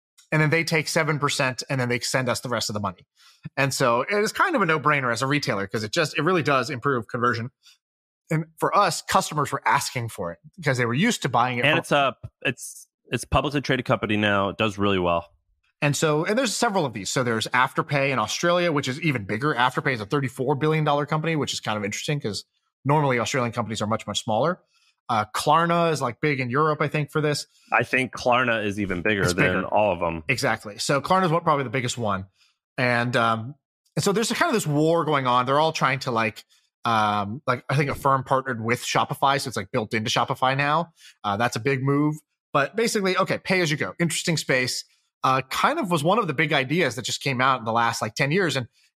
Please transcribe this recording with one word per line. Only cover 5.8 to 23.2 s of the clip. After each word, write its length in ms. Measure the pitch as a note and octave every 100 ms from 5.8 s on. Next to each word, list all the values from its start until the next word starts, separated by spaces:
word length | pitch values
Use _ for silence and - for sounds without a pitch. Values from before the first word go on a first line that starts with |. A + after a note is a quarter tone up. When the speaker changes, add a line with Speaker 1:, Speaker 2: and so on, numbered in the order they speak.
Speaker 1:
it 80 | A2
just, 260 | - D3+ -
it 40 |
really 200 | D#3 F#3+
does 280 | D3 C3+ B2
improve 360 | C3+ C#3+ B2+ A2
conversion. 420 | B2 A#2+ A2 A2+ - _ _ _ _ _ _ _
And 160 | D#3+ D#3+ -
for 180 | D3 E3
us, 260 | G3 -
customers 500 | - F#3+ F#3 D3+ C#3
were 100 | C3+ -
asking 420 | C3+ - B2+ A#2
for 240 | - F2
it 60 | E2+ D3+ -
because 220 | D3 B2+
they 80 | A#2+
were 80 |
used 280 | A#2+ A3+ -
to 60 | C#3+
buying 300 | A#2+ B2 B2
it 60 |
Speaker 2:
And 80 | B2+
Speaker 1:
from 60 | E3
Speaker 2:
it's 140 | -
a, 240 | D3 C3+ A#2+ - -
it's, 460 | C#3+ B2+ - - - _ _
it's 140 | B2
a 40 | -
publicly 320 | C#3+ C#3+ C#3+
traded 240 | - C3
company 320 | - A#2 A2 G#2
now. 320 | G#2+ G2+ G2
It 100 | E2+
does 180 | A2 G2
really 200 | G2+ G2
well. 300 | F2 E2+ - _ _ _ _ _
Speaker 1:
And 120 | D3
so, 300 | C#3+ D#3+ D3+
and 140 | F3 G#3+
there's 180 | C4 -
several 300 | A#3 G3 C#3+
of 80 |
these. 160 | G#2+ F#2+
So 120 | C#3+
there's 240 | A#2+ A2+ -
Afterpay 600 | B2 B2 - D#3+ C#3+ C3+
in 100 | C3
Australia, 540 | G#2+ - F3 F3 F3
which 160 | D3 C3+
is 100 | C3
even 220 | E3 B2+
bigger. 300 | F#2+ G#2+ D3
Afterpay 380 | B2 B2+ - D3
is 80 | B2
a 60 | G2+
thirty-four 480 | D3 C3 - B2+
billion 280 | C#3+ D#3 D#3+
dollar 220 | D3+ C#3+
company, 320 | C#3+ D#3 D#3+ D#3+
which 160 | A#2+
is 80 | -
kind 160 | - G#2+
of 80 |
interesting 340 | G2+ G2+ - D3
'cause 260 | A#2+ F#2+ - _ _ _ C3+
normally 320 | D3+ C#3+
Australian 340 | B2